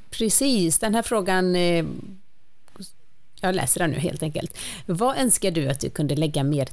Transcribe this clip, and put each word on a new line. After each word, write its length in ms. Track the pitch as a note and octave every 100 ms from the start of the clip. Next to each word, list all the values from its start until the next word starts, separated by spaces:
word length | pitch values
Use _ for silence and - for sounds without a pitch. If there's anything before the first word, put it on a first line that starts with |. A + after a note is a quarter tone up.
| -
Precis, 720 | - A3 - C#4 A#3 E3+ -
den 160 | G#3+ A3+
här 60 |
frågan, 540 | A3 A3 F#3 F#3 F#3 F3+
eh, 300 | F3 E3+ D#3 - - - - - - - - - - - - - - -
jag 140 | F#3 F#3
läser 240 | - -
den 100 | E3+
nu 100 | -
helt 240 | - -
enkelt. 340 | D#3 - - - - - -
"Vad 320 | E3+ B3 C4+
önskar 340 | B3+ - G3
du 180 | D#3+ C3+
att 100 | C#3
du 100 | C3
kunde 260 | - D3 D3
lägga 280 | D#3 D3+
mer 220 | C#3 D3 B2+